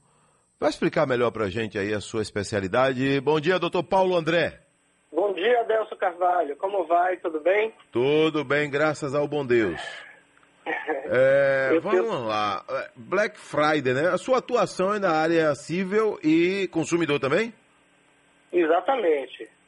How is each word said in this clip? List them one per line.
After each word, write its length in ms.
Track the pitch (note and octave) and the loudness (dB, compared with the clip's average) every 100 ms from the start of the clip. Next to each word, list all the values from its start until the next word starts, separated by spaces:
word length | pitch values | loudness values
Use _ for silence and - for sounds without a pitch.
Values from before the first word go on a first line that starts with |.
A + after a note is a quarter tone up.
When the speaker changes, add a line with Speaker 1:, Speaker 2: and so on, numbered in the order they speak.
| _ _ _ _ _ _ | _ _ _ _ _ _
Speaker 1:
Vai 120 | - | -4
explicar 340 | - E3 E3 C#3 | -2 -2 0 0
melhor 240 | B2 A#2 | 2 0
pra 180 | A2 G2+ | 0 -2
gente 300 | A2 G#2+ G#2 | -2 -4 -4
aí 160 | G2+ | -2
a 80 | G#2 | -4
sua 220 | - A2+ | -4 -6
especialidade. 1000 | G#2 G#2 F#2+ G#2 F#2+ A#2+ C3+ B2+ C3+ C#3 | -4 -6 -4 -4 0 2 2 0 0 0
Bom 180 | C3+ D#3 | 0 0
dia, 200 | D3+ F3+ | 0 0
doutor 240 | E3 F#3 | 0 -2
Paulo 320 | - F#3+ F#3 F3 | 0 0 2 0
André. 460 | D#3+ E3+ A#2 - _ _ _ _ _ | 0 0 -2 -6 _ _ _ _ _
Speaker 2:
Bom 200 | D3+ G3+ E3+ | -2 -2 0
dia, 260 | A3 A#3+ | 2 2
Adelso 340 | G#3+ A3 G#3+ - | 2 0 -2 -4
Carvalho. 600 | F#3+ F3 F3+ F3+ C#3+ C#3+ | -4 0 0 2 -2 -4
Como 300 | F#3+ G3+ D#3+ | -4 -2 2
vai? 300 | F3 F#3 F3+ | 2 2 -2
Tudo 220 | F3 D#3 | -6 -2
bem? 320 | D#3+ G#3 A3 - _ | 0 0 -2 -6 _
Speaker 1:
Tudo 520 | A#2 C3+ D3+ D#3 D3+ | -2 2 2 2 0
bem, 240 | C3 C#3+ D3 | 0 0 0
graças 460 | C#3 D#3 C#3+ C#3+ | 0 0 -2 -4
ao 140 | D3 C#3+ | -2 -2
bom 180 | C#3+ B2+ | -2 2
Deus. 340 | A#2+ G2 D#2+ - - - - _ _ _ _ E3 | 2 2 -2 -10 -14 -18 -20 _ _ _ _ -8
Speaker 2:
<laughs> 360 | - - C#3 C#3 | -6 -6 -6 -2
Speaker 1:
É, 580 | B2+ C3+ C#3 C#3 C3+ C3+ | 2 4 4 2 2 2
Speaker 2:
Eu 80 | E3 | 0
Speaker 1:
vamos 180 | F#3 - D#4+ | 2 0 0
Speaker 2:
tenho 180 | D#3+ A2 | -2 -2
Speaker 1:
lá. 380 | G#2+ G#2 F#2+ - | -2 -2 -4 -6
É, 200 | C3 - - | -8 -8 -14
Black 420 | A2 F#3+ A3 - | -4 -2 -2 -4
Friday, 560 | - D3 D3+ D#3 B2+ | -6 0 2 2 0
né? 140 | B2+ F3 | 0 0
A 100 | F3+ | 0
sua 200 | C4 B3+ | 0 0
atuação 560 | - A#3 F3 - F#3+ | 2 0 0 0 -2
é 60 | G#3 | 0
na 120 | F#3+ | 0
área 420 | D#3 D#3+ E3 D#3 C#3 | 2 2 2 2 0
civil 640 | - F3 F#3 G#3+ G#3+ - | -4 -4 0 0 0 0
e 460 | D#3 D#3+ F3 G3 F#3 | 2 4 4 0 -2
consumidor 500 | D#3+ D3+ E3+ D3+ C#3+ | -2 0 0 0 0
também? 340 | C3+ E3+ A#3 - _ _ _ _ _ _ _ _ _ | 2 0 -2 -8 _ _ _ _ _ _ _ _ _
Speaker 2:
Exatamente. 960 | F3+ D#3 F3 A3 C4 F3 D3 B2+ - A2 _ | 0 2 2 2 0 2 0 -2 -12 -18 _